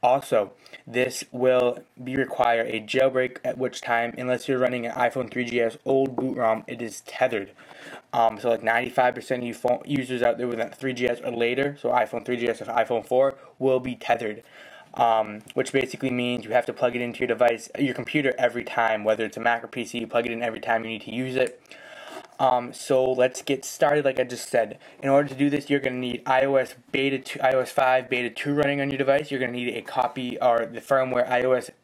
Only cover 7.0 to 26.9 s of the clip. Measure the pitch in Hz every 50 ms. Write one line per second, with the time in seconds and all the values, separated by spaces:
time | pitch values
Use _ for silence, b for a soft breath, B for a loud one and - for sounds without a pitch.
7 | - - - - 127 127 120 104 98 95 - B B B B B B B B B
8 | B _ - 117 117 113 110 107 - 123 117 120 - 110 113 117 123 123 - -
9 | 127 123 120 123 113 - 135 123 123 120 117 - - 123 123 120 - - 147 139
10 | 131 127 127 123 120 120 113 117 123 123 120 113 110 - - - - 135 127 120
11 | 123 123 120 117 - - 120 117 117 117 123 131 139 143 143 147 - 120 123 123
12 | 113 107 - 120 110 123 123 120 117 120 113 113 - - 113 120 113 - 123 113
13 | 104 - 127 127 135 139 - B B B B B 127 135 131 127 123 127 123 117
14 | - - 123 117 120 107 104 101 - B B B B B B B B B B -
15 | 123 117 113 110 107 107 104 107 104 - - - 131 - - 135 131 131 - 135
16 | - 131 127 123 123 123 123 123 - 104 113 123 120 - 117 - - 123 120 123
17 | 123 120 113 - 127 120 117 107 123 120 120 110 - - - - 139 135 123 -
18 | 120 - - 151 143 135 - - 123 120 113 120 117 - - - 117 113 110 107
19 | 104 107 110 107 113 104 - - 113 120 117 117 117 110 - 127 117 110 - 123
20 | 117 113 - 120 117 120 117 113 117 117 110 110 - 117 113 113 113 110 113 107
21 | - - 110 117 131 131 127 131 127 120 - - B B B B B B B B
22 | B B B B B B - _ 139 131 127 123 123 120 120 - - - 139 131
23 | 131 131 127 127 123 127 127 - - - 139 131 - - - - - 147 147 151
24 | 143 139 131 131 127 123 123 117 - - - 123 113 107 - B B B B B
25 | - 139 135 139 147 139 135 131 143 143 143 147 139 - 143 139 135 135 127 127
26 | 127 123 120 123 - - 131 131 135 139 139 135 127 - - - - _